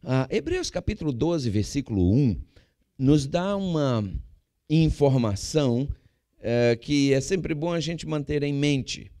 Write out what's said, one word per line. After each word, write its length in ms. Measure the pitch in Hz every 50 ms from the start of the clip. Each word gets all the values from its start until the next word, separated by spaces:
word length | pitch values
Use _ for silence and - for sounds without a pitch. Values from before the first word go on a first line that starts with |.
| -
Ah, 240 | - 131 131 131 131
Hebreus 400 | 156 - 143 - 349 370 330 -
capítulo 420 | - 175 - - 214 - 170 151
doze, 380 | 127 113 143 165 170 160 127 117
versículo 640 | 95 107 101 - - 143 131 - 113 98 90 90 104
um, 260 | 131 147 120 92 73 - _ _ - _ _ _ _ _ _ _
nos 300 | - 131 131 151 151 139
dá 300 | 139 170 170 180 196 202
uma 520 | 196 196 185 165 156 143 135 123 113 104 95 - - - - - _ _ _ _ _ _ -
informação, 1200 | 151 160 160 151 - - 147 139 135 131 117 107 101 98 - - - 156 143 127 117 120 139 147 - _ _ _ _ _ _ _ _ _
eh, 360 | - 113 120 120 120 120 120
que 360 | 117 - - 147 143 139 139
é 80 | 135 135
sempre 360 | 135 - 190 180 151 - 160
bom 160 | 147 156 175
a 80 | 170 170
gente 260 | 143 160 170 156 -
manter 380 | 156 156 151 139 - 147 147 143
em 80 | 143
mente. 580 | 143 139 143 147 143 135 123 - - - - - - -